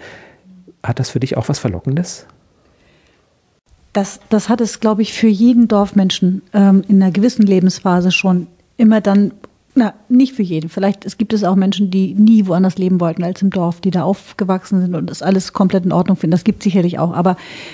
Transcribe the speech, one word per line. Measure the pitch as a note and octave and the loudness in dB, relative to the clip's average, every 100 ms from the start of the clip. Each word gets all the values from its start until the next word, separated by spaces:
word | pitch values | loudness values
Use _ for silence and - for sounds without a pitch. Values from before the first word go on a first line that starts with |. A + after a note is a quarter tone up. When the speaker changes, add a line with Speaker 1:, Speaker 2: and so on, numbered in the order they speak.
| - - - _ _ - - _ | -12 -20 -20 _ _ -20 -20 _
Speaker 1:
Hat | - - | -8 -6
das | B2+ | -4
für | B2 | -4
dich | - B2 | -4 -4
auch | - | -4
was | C#3+ | -4
Verlockendes? | A#2 F2 - D3 F3+ - - _ _ _ _ _ _ _ _ _ _ _ _ _ _ _ _ | -6 -6 -6 -6 -6 -10 -20 _ _ _ _ _ _ _ _ _ _ _ _ _ _ _ _
Speaker 2:
Das, | G#3 G3 - - | -6 -6 -8 -4
das | G#3+ - | -2 0
hat | A#3 | -2
es, | A3+ - | -2 -2
glaube | G#3+ G#3+ | -2 0
ich, | G#3+ | -2
für | - A3+ | 0 0
jeden | G3 A#3 A#3+ A3+ | 4 4 4 4
Dorfmenschen, | G3+ G3+ G3+ F#3+ - F#3 F#3+ - | 2 2 0 0 0 0 -2 -2
ähm, | G3+ G3 F#3+ F#3+ | 2 4 4 4
in | G3 | 4
einer | F#3 | 4
gewissen | E3+ A#3+ - G3+ | 2 0 2 2
Lebensphase | F#3 F#3 - F#3+ F3+ F3+ | 4 2 0 0 0 0
schon | - F#3+ F3+ E3+ _ _ - | 0 0 0 -2 _ _ 0
immer | A3 A3 | 2 4
dann, | G3+ G3 G3+ - - _ _ C4 | 2 2 0 -4 -20 _ _ -2
na, | G#3+ - - | -2 -4 0
nicht | B3 C4 | 2 2
für | - | 0
jeden. | F3+ D#3+ D#3+ | -4 -4 -6
Vielleicht, | - G3 G3 G3 | -4 -2 -2 -6
es | - | -6
gibt | G#3+ | -4
es | G#3+ G3+ | -2 0
auch | F#3+ | 0
Menschen, | F#3+ F#3+ G3 | 0 0 -2
die | F#3+ F#3+ G3 | 0 -2 2
nie | G#3+ A3 F#3+ | 4 4 2
woanders | F3 F#3+ F#3 | 0 0 0
leben | F#3 F#3 | 0 0
wollten | E3+ E3 | -2 -4
als | F3 F#3 | -6 -2
im | G3 | -2
Dorf, | F#3+ E3+ E3+ | -2 -4 -2
die | F#3+ | -4
da | F3 | -2
aufgewachsen | E3 G3 - - F#3+ F#3 - F#3+ | -2 -4 -6 -6 -4 -4 -2 -2
sind | F3+ E3+ | -2 -4
und | F3 | -8
das | - | -6
alles | E3 F#3+ - | -2 -2 -2
komplett | - F#3+ F#3+ F3+ | -2 0 0 0
in | |
Ordnung | E3+ F3+ F#3 | 0 0 -2
finden. | D#3+ | 0
Das | E3+ | 0
gibt's | - - G3+ | 0 -2 -2
sicherlich | F#3 F3 - | 0 0 -2
auch. | E3 | -4
Aber | E3 F3+ F3 - - - | -2 -2 -2 -8 -20 -20